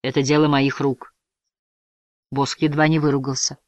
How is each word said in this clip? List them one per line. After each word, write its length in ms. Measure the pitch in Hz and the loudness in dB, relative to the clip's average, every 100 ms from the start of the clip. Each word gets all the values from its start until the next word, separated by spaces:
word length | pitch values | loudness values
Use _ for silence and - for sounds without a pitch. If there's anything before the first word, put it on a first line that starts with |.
Это 180 | 131 131 | -2 -2
дело 260 | 135 151 151 | 2 2 4
моих 320 | 143 139 - | 2 0 -2
рук». 360 | 139 127 - _ _ _ _ _ _ _ _ _ _ _ _ | -4 -4 -12 _ _ _ _ _ _ _ _ _ _ _ _
Босх 280 | 135 135 - | -4 -4 0
едва 280 | 156 147 156 | -2 2 2
не 120 | 160 | 2
выругался. 580 | 147 139 135 131 - 139 | 2 0 -2 -6 -6 -8